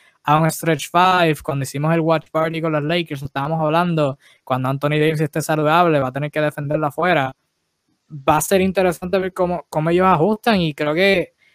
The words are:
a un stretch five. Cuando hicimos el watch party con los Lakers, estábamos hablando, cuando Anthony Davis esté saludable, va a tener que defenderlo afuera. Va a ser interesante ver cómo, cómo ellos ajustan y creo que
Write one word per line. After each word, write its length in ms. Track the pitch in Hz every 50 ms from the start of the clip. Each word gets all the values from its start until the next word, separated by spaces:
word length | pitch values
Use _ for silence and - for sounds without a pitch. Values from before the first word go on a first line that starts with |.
| _ _ _ _ -
a 160 | - 151 156
un 100 | 160 160
stretch 400 | - - - 165 160 143 - -
five. 460 | - 175 180 185 185 180 175 160 151 - -
Cuando 200 | - 139 139 135
hicimos 300 | - - 139 147 156 170
el 60 | 170
watch 300 | 156 160 160 156 - _
party 300 | - 160 160 165 165 160
con 100 | 156 165
los 120 | 156 151 143
Lakers, 400 | 151 170 175 170 - 147 135 147
estábamos 360 | 143 - 139 139 147 160 160
hablando, 580 | 156 151 156 170 175 180 165 156 151 135 135 - _ - _ _ -
cuando 240 | - 127 131 127 131
Anthony 220 | 139 139 147 147
Davis 280 | 151 151 151 160 160 151
esté 220 | 160 143 - 160
saludable, 580 | 151 - 160 151 151 151 156 170 180 170 156 143
va 80 | 131 127
a 40 | 127
tener 180 | 139 147 147
que 80 | - 156
defenderlo 480 | 151 151 - - 147 143 151 156 156 143
afuera. 480 | - - 165 180 175 151 135 131 - _ _ _ _ _ _ _ _ _ _ _ _ _ _ -
Va 280 | 156 143 135 160 151 151
a 40 |
ser 200 | - - 196 190
interesante 560 | 190 190 180 196 190 180 160 - - 180 185 190
ver 140 | 185 185 -
cómo, 320 | - 180 175 180 165 - -
cómo 200 | - 156 156 165
ellos 180 | 175 180 185 190
ajustan 540 | 185 147 156 202 220 208 - 240 220 190
y 120 | 170 156 143
creo 200 | - 151 147 156
que 400 | 170 190 196 196 180 156 - _ _ _ _ _